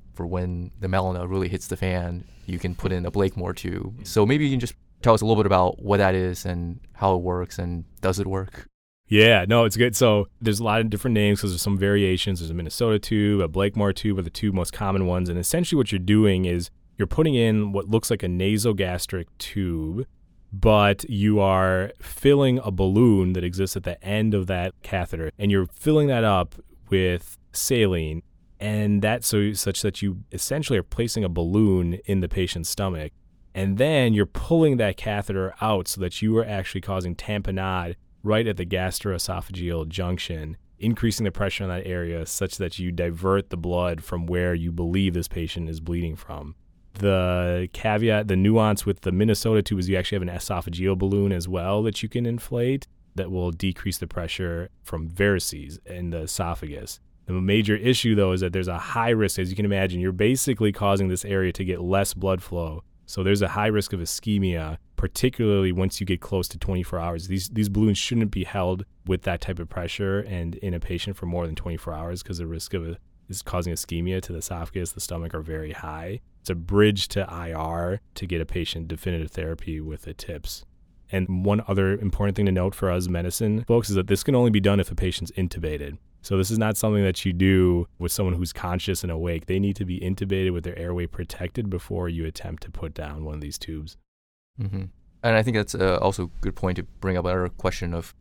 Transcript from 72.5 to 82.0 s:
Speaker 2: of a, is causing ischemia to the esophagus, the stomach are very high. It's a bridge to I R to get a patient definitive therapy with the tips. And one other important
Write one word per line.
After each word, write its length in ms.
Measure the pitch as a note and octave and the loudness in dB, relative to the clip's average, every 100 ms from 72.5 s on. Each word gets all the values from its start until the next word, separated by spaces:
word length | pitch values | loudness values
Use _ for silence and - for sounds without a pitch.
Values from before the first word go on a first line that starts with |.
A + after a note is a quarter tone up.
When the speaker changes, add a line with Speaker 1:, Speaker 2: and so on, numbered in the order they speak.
| E2 - | -8 -6
Speaker 2:
of 140 | F#2 E2 | -6 -6
a, 100 | E2+ - _ - | -10 -16 _ -14
is 140 | F2+ | -12
causing 320 | - F2+ F2 | -6 -4 -2
ischemia 480 | E2 - E2+ F2+ F#2 | -4 -4 -4 -2 -4
to 100 | - | -6
the 80 | E2 | -8
esophagus, 540 | - F2 E2+ F#2+ E2+ | -8 -8 -8 -6 -8
the 80 | - | -8
stomach 340 | - E2 E2 - | -8 -8 -8 -8
are 60 | |
very 320 | D#3+ D#3 D#3 | -8 -8 -8
high. 480 | - D#3 D#3 F3 G3+ - _ - | -10 -12 -10 -10 -10 -14 _ -6
It's 40 | |
a 20 | |
bridge 540 | E2+ F2 G2+ G#2+ G2+ - | -6 2 6 6 4 -2
to 200 | G2+ F2+ | -4 -4
I 260 | E2+ E2+ | -6 -8
R 480 | D#2+ D#2+ E2+ F2 G2+ - | -6 -4 -2 -4 -4 -8
to 140 | - F#2 | -12 -4
get 120 | E2+ | -4
a 60 | D#2+ | -2
patient 420 | F2+ E2 E2 E2 | -4 -4 -6 -8
definitive 440 | D#2+ F#2 E2+ D#2 | -6 -4 -4 -4
therapy 500 | - D#2+ E2 - D#2 | -6 -6 -6 -8 -8
with 220 | D#2 D2+ | -8 -10
the 100 | - | -12
tips. 500 | - - D2+ - - - _ _ _ - | -14 -12 -10 -10 -10 -16 _ _ _ -6
And 320 | F#2+ F#2 F2+ | -2 0 0
one 200 | G2 G#2 G#2 | 2 2 2
other 300 | G2 F#2+ | 2 2
important 380 | G2+ | 0